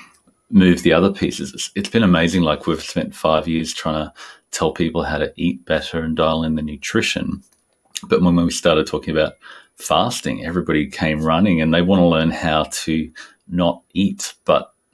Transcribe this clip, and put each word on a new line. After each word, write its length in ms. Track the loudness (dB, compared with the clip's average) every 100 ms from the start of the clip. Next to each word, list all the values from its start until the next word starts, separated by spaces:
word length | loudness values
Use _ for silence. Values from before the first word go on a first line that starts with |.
| -20 _ _ _ _
move 320 | 4 6 6
the 80 | 4
other 180 | 4 4
pieces. 420 | 2 -4 -4 -10
It's, 180 | -10 -10
it's 140 | -8 -2
been 160 | 2
amazing. 380 | 4 4 2 2
Like, 260 | 0 0 -2
we've 120 | -4
spent 360 | -4 -6 -6 -4
five 320 | 0 0 0
years 240 | -4 -4
trying 300 | -6 -4 -4
to 80 | -6 -12 -20 -20 _
tell 180 | -4 -2
people 320 | 0 -2 -2
how 160 | -4 -4
to 140 | -4 -2
eat 280 | -4 -4
better 360 | -4 -4 -2 -6
and 120 | -4 0
dial 280 | 0 0
in 100 | -2
the 80 | -4
nutrition. 800 | -6 -8 -4 -2 -2 -4 -6 -8 -12 _ _ _ _ -10
But 180 | 0 2
when 140 | 4 4
we 140 | 2
started 340 | 0 2 2 0
talking 240 | -4 -2
about 220 | 0 0 -4 -20 -20 _ _
fasting, 680 | -2 0 0 -2 -6 -6 -4
everybody 400 | -4 0 0 -2
came 340 | -2 -2 0
running 400 | 0 2 4 2
and 140 | 2
they 80 | 2
wanna 240 | 4 4 4
learn 240 | 4 0
how 340 | -2 -2 0 -2 -6
to 260 | -4 -4 -4 -12 -20 _ _
not 340 | -2 0 -2 _
eat, 400 | -2 -2 -2 -10 -10
but 260 | 0 0 0 _ _